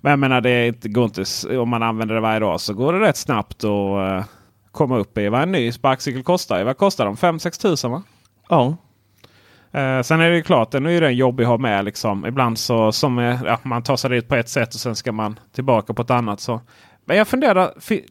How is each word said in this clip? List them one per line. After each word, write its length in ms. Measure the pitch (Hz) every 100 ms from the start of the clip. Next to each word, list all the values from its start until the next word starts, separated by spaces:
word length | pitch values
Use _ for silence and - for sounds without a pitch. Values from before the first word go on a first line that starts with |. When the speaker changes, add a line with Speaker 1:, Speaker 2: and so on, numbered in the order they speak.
Speaker 1:
Men 80 | 139
jag 100 | 143
menar, 220 | 135 127
det 80 | 123
är 180 | 123 120
inte, 220 | 117 110
går 160 | 123 113
inte 160 | -
s-, 240 | 95 - -
om 240 | 127 117
man 140 | 117
använder 320 | 113 110 110 110
det 60 |
varje 180 | 110 110
dag 220 | 104 85
så 120 | -
går 200 | 104 139
det 60 | 190
rätt 180 | 208 -
snabbt 460 | - 113 - -
att, 480 | 107 101 98 98 95
eh, 120 | 95 98 - _ _ _
komma 260 | - 139 123
upp 200 | 98 107
i 120 | 101
vad 120 | 120
en 100 | 170
ny 200 | 180 117
sparkcykel 520 | 117 135 131 143 127
kostar. 400 | 127 180 - 92
Vad 140 | 110 135
kostar 280 | 196 - 104
de? 120 | 104
Fem, 220 | 175 160
sex 180 | 175 -
tusen, 340 | 208 151 120
va? 120 | 143 - _ _ _ -
Speaker 2:
Ja. 260 | 165 123 165 _ _ _ _ - _ _ _ _
Speaker 1:
Eh, 300 | 143 135 131
sen 200 | 120 160
är 80 | 170
det 60 | 170
ju 60 |
klart, 320 | 160 143 113
nu 240 | 135 151 170
är 40 |
det 60 | 151
en 80 | 123
jobbig 280 | 131 127
att 60 | 113
ha 80 | 117
med 280 | 127 101 101
liksom. 400 | - 110 98 95
Ibland 320 | 135 120 110
så, 340 | - 117 110
som, 280 | - 143 123
eh, 200 | 120 123 131
ja, 140 | 117
man 200 | 131 120
tar 120 | 120 131
sig 140 | 131
dit 180 | 123 117
på 80 | 127
ett 140 | 113
sätt 240 | 135 113
och 60 | 110
sen 160 | 123 107
ska 160 | 123
man 280 | 107 107 107 _ -
tillbaka 380 | 131 110 101
på 80 | 117
ett 80 | 117
annat, 300 | 123 113 101
så. 220 | - 117 - _ _ _ -
Men 120 | 185
jag 100 | -
funderar, 440 | 254 277 185 180 -
fi-, 260 | - 220 -